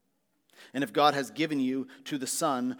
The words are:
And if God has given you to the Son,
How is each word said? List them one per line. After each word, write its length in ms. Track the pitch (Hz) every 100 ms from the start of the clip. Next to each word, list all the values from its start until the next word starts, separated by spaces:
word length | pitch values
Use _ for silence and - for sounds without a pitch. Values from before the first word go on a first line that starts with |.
| _ _ _ _ _ - -
And 100 | 131
if 100 | 135
God 200 | 143 147
has 180 | 139 120
given 280 | 110 160 147
you 280 | 127 135 127 - -
to 120 | 147
the 100 | 123
Son, 500 | - 160 131 127 123